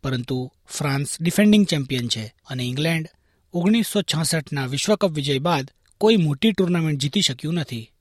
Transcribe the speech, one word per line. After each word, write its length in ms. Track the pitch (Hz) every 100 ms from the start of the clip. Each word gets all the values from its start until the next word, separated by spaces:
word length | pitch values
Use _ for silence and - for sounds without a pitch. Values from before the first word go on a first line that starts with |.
પરંતુ 480 | 139 131 123 127 131 _ _
ફ્રાન્સ 540 | - 147 139 143 -
ડિફેન્ડિંગ 460 | 170 - 208 208 196
ચેમ્પિયન 400 | 156 135 131 120
છે 280 | 113 110 _ -
અને 140 | 127
ઇંગ્લેન્ડ 440 | 123 127 160 165 160 _ _ _ _
ઓગણીસો 480 | 175 175 226 214 208
છાસઠના 640 | - 151 160 165 143 143 131
વિશ્વકપ 460 | 139 - 208 196
વિજય 280 | 156 139 135
બાદ 320 | 160 160 135 _ _ _
કોઈ 180 | 214 226
મોટી 360 | 156 143 226
ટુર્નામેન્ટ 480 | 190 180 175 160 147
જીતી 220 | 139 208
શક્યું 320 | - 123 151
નથી. 380 | 170 143 117 113 _